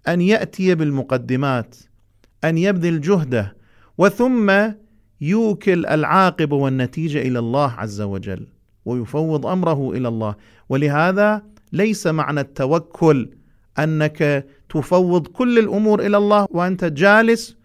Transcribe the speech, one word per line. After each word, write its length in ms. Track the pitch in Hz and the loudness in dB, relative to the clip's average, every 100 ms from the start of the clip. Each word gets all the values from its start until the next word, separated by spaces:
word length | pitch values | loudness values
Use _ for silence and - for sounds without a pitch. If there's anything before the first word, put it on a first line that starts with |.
| - | -2
أن 140 | 175 | 0
يأتي 540 | 180 220 190 - 185 170 | 2 2 0 -2 0 2
بالمقدمات، 1000 | 151 139 117 127 120 127 143 123 110 - _ _ _ _ _ _ | 0 -2 -2 -4 -2 -2 0 -2 -6 -14 _ _ _ _ _ _
أن 140 | 160 165 | -2 0
يبذل 440 | 190 185 170 160 | 0 0 0 -2
جهده، 540 | 151 196 139 120 98 - _ _ _ - | 0 0 2 -2 -2 -8 _ _ _ 2
وثم 720 | 196 202 247 247 202 196 220 214 _ _ _ _ | 2 2 0 2 2 2 0 -4 _ _ _ _
يوكل 640 | 147 214 220 196 202 175 - | -2 0 0 0 0 0 0
العاقبة 680 | 156 147 185 185 180 151 143 | -2 2 2 2 2 -2 0
والنتيجة 680 | 135 131 123 - 160 147 | 0 0 -2 -4 -4 -2
إلى 180 | 127 123 | -2 -2
الله 320 | 117 135 139 | -2 0 -2
عز 300 | 117 107 101 | -2 -8 -6
وجل 460 | 101 98 101 92 - _ _ _ - | -6 -6 -8 -10 -12 _ _ _ -8
ويفوض 600 | 123 110 147 160 151 120 | -6 -4 -4 -2 -2 -2
أمره 460 | 185 170 143 131 | -2 0 0 -2
إلى 160 | 113 123 | -4 -4
الله. 280 | 113 107 104 - _ - | -4 -6 -8 -14 _ -4
ولهذا 720 | 135 147 147 175 190 208 214 208 - _ | 0 0 2 2 2 2 0 -6 -20 _
ليس 340 | 160 214 202 170 | -2 -2 -2 -2
معنى 320 | 160 143 143 | -2 -2 -4
التوكل 920 | 139 - 131 165 165 - 165 139 - - _ _ _ - | -4 -4 -2 -2 -2 -2 -2 0 -6 -12 _ _ _ -6
أنك 680 | 156 156 151 156 147 143 135 _ - | -4 -2 -2 -2 -2 -2 -6 _ -8
تفوض 580 | 156 - 180 180 175 147 | -6 0 0 2 0 -2
كل 320 | - 247 233 | -2 0 2
الأمور 400 | 214 202 214 208 | 2 0 2 2
إلى 180 | 202 202 | 2 2
الله 300 | 208 208 196 | 2 2 0
وأنت 360 | 165 180 185 175 | -2 -2 -2 -4
جالس 720 | 143 196 214 226 226 - - | 2 4 6 4 0 -4 -20